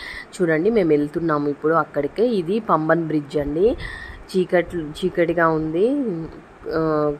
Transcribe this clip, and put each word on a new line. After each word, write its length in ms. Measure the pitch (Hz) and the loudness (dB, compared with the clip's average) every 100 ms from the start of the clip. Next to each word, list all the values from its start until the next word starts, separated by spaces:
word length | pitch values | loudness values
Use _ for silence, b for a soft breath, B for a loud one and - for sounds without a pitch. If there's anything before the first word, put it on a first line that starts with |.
| B B B | B B B
చూడండి 440 | - 170 156 196 | -2 2 2 2
మేము 180 | 233 170 | 2 4
వెళ్తున్నాము 600 | 147 147 170 165 147 147 | 4 2 -2 0 0 0
ఇప్పుడు 260 | 143 156 | 0 2
అక్కడికే. 520 | 165 151 147 143 - 240 | 2 2 -2 -4 0 2
ఇది 340 | 214 165 220 | 2 0 -2
పంబన్ 460 | 220 160 156 165 160 | 2 2 4 2 2
బ్రిడ్జ్ 300 | 151 143 156 | -2 -2 -4
అండి. 400 | 143 156 214 - B B B B - 185 | -2 2 2 2 B B B B -4 -2
చీకట్లు-, 540 | 175 180 170 175 151 | 2 0 0 -6 -8
చీకటిగా 580 | 156 185 175 170 170 165 | -4 -4 0 0 2 2
ఉంది. 420 | 160 156 165 226 285 240 165 165 - - - - | 2 -2 0 0 0 -2 -4 -8 -14 -20 -16 -6
ఆ, 440 | 160 160 151 147 143 | -2 0 0 0 -4